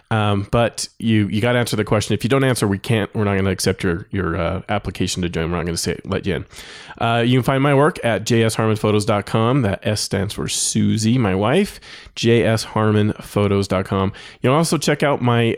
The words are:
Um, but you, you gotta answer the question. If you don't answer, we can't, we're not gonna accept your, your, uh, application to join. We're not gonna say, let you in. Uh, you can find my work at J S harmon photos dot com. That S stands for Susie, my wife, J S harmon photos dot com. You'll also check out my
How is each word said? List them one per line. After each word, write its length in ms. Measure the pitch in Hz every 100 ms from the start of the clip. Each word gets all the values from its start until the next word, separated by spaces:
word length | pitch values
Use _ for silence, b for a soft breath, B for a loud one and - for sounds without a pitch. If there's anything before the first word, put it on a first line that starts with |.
| B
Um, 340 | 110 104 101 101
but 380 | 120 113 - - -
you, 300 | 113 110 101
you 100 | 104
gotta 180 | 120 123
answer 200 | 120 107
the 80 | 104
question. 280 | 110 -
If 120 | 104 110
you 40 |
don't 140 | 135
answer, 240 | 135 120 104
we 100 | 98
can't, 360 | - 110 101 113
we're 80 |
not 140 | 101 98
gonna 120 | 98
accept 320 | 90 95 95
your, 260 | 95 85 -
your, 240 | 98 85 87
uh, 260 | 85 92 -
application 540 | 104 - - 92 95
to 80 | 87
join. 200 | 85 80
We're 80 | 87
not 80 | 85
gonna 120 | 82
say, 200 | 90 -
let 220 | - 92 98
you 100 | 71
in. 100 | - B B B B B
Uh, 260 | 117 117 120
you 120 | 127
can 60 |
find 200 | 123 135
my 100 | 147
work 240 | 135 151 -
at 220 | 117 101 107
J 180 | 117
S 120 | 113 -
harmon 200 | 110 107
photos 300 | 107 104 104
dot 200 | 104 -
com. 360 | 110 113 139
That 180 | 104 92 113
S 140 | 104
stands 320 | - 98 98
for 160 | - -
Susie, 680 | - - 110 104 107 107 131
my 160 | 104
wife, 460 | 95 107 170 202 - B B B -
J 280 | 113 117
S 220 | 92 113 -
harmon 480 | 110 107 104 104
photos 560 | - - 101 101 101 98
dot 160 | 95 95
com. 260 | 98 95 B B B
You'll 120 | 131
also 240 | 147 160 160
check 240 | - 147
out 200 | 147 139
my 340 | 120 117 117